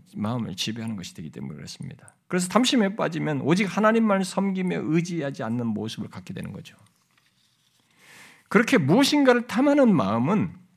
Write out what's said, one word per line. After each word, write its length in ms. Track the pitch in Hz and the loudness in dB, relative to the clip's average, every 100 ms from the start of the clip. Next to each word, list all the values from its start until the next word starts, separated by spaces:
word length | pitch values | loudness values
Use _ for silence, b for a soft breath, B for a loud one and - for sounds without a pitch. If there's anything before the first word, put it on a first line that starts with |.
| - - | -16 -8
마음을 400 | 104 123 110 90 | -6 -4 -6 -6
지배하는 400 | - 113 113 104 | -8 -6 -8 -10
것이 180 | 85 | -12
되기 160 | - 78 | -14 -14
때문에 260 | - 69 73 | -12 -12 -12
그렇습니다. 600 | 87 - - - - _ - | -14 -14 -14 -16 -20 _ -6
그래서 200 | 180 180 | -4 0
탐심에 480 | 214 254 254 196 202 | 2 2 2 2 0
빠지면 460 | 151 160 147 143 | -2 -2 -2 -2
오직 240 | 117 175 196 | 0 0 0
하나님만을 580 | 196 214 226 220 196 | 2 2 4 2 2
섬기며 580 | 190 - 196 185 185 165 | 0 -2 -2 0 -2 -2
의지하지 600 | 127 160 175 170 139 139 | 0 0 0 -4 -4 -4
않는 240 | 113 120 117 | -4 -4 -2
모습을 420 | 104 110 - - | -4 -6 -8 -12
갖게 240 | - - | -12 -12
되는 180 | 98 92 | -10 -10
거죠. 240 | - - - _ _ _ _ _ _ _ _ _ _ _ b b b b b b | -12 -16 -20 _ _ _ _ _ _ _ _ _ _ _ b b b b b b
그렇게 300 | 202 233 254 | 0 4 2
무엇인가를 680 | 135 208 277 294 262 240 233 | 4 4 4 4 4 4 2
탐하는 460 | 202 285 294 254 | 0 2 6 6
마음은 600 | 170 95 113 135 208 92 - _ | 4 2 0 0 0 -2 -6 _